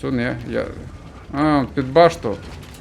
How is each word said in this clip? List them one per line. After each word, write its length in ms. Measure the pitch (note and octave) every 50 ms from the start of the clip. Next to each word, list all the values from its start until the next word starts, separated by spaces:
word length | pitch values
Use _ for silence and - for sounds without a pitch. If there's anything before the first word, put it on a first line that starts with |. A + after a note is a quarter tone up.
цю 100 | - C3+
не... 240 | C3+ B2 A#2+ B2+ B2+ B2 A#2 B2
я... 160 | A#2 A2+ - - - - - - - - - - - - - - -
а, 300 | C#3 D3 D#3 D3+ C#3+ B2+ A2 -
під 180 | D3 C3 B2+ C3+
башту. 420 | D#3+ F3 E3 D#3+ - - A#2 G2 F#2+ - - - - - - - -